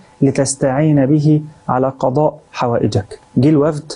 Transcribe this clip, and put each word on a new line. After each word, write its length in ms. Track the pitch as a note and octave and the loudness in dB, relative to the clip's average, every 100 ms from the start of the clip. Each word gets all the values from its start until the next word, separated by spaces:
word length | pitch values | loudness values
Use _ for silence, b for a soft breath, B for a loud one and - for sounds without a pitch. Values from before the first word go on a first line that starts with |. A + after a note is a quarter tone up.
| B B | B B
لتستعين 840 | C#3 - B2+ - C#3 C3 D#3+ D3 C3 | 0 0 -2 -2 -2 0 2 2 2
به 360 | D3+ D3+ D3+ D3+ B - | 2 2 0 -2 B -4
على 200 | B2+ C3 C3 | -2 -2 -2
قضاء 400 | C3 C3 D3+ - _ | -2 0 -2 -4 _
حوائجك.'" 680 | - B2 A#2 G#2+ A2 - - _ B2+ | -6 -2 0 0 -2 -6 -12 _ 0
جه 120 | C#3+ | 2
الوفد 440 | D#3 D3+ D3+ - | 4 2 -2 -8